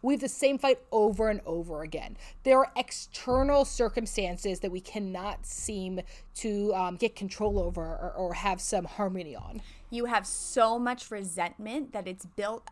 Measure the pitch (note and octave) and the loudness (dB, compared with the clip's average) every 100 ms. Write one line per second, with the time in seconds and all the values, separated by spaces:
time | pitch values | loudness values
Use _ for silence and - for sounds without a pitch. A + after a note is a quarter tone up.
0 | B3 C#4 C4 - C#4 C#4 C#4 B3+ - A3 | 0 2 0 4 4 4 4 4 2 4
1 | G#3+ G#3 A3 G#3 - E3+ E3+ D3+ D#3 D#3+ | 4 4 2 0 -2 -6 -4 -8 -8 -8
2 | - - - - C4 C4 C4 - - - | -8 -12 -16 0 6 8 8 2 -4 -6
3 | - - - B3+ C#4 C#4+ C#4 - A3+ A3+ | -12 -8 0 4 6 6 4 2 0 0
4 | A3+ - F#3 F3+ G3+ F#3 G3 F3+ F#3 G#3+ | -2 -2 -2 -2 -2 -2 -4 -6 -8 -6
5 | G3 F#3 G3+ - - - - G#3 F#3 F#3 | -4 -4 -6 -6 -8 -8 -6 -4 -4 -4
6 | F3 - - - A3+ G#3 G#3 F#3+ F3+ F3+ | -6 -10 -16 -6 -2 0 2 2 2 2
7 | A3+ - G3 - G#3+ G3 F3 F3 D#3+ D#3+ | -2 -2 -8 -2 0 2 0 -2 -4 -6
8 | F3+ - F3+ F#3 G3 F#3 - G3+ E3+ - | -6 -4 -4 -2 -2 -2 0 -2 -2 -2
9 | G3+ F#3 D#3+ A2+ F#2+ A2 - - - A#3 | -2 -2 -6 -10 -12 -12 -12 -16 -10 -6
10 | A#3+ A3+ F#3+ - - - A3+ A#3 A#3+ B3 | 0 0 0 -6 -2 4 4 4 -2 -4
11 | - G#3+ F#3+ E3+ F3 - G#3+ C4 C4+ G#3 | -6 -8 -6 -2 -4 -4 -8 -6 -6 -8
12 | F#3 F#3 F3 - G3+ A3+ - | -8 -10 -12 -6 -4 -4 -2